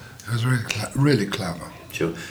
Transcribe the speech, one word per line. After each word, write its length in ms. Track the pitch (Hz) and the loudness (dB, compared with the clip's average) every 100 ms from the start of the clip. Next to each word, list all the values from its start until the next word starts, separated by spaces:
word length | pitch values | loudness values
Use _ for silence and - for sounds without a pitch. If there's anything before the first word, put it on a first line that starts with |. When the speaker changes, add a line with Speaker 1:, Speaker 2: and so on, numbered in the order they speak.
| - - 104 | -14 -14 -4
Speaker 1:
It 40 | |
was 140 | 117 123 | 0 2
really 180 | 123 | 2
cle-, 280 | 101 104 113 135 | 2 -4 -2 4
really 300 | 143 123 98 | 6 6 2
clever. 460 | - 90 82 - - - | -2 -2 -4 -8 -14 -12
Speaker 2:
Sure. 220 | - 82 - - | -2 -2 -2 -10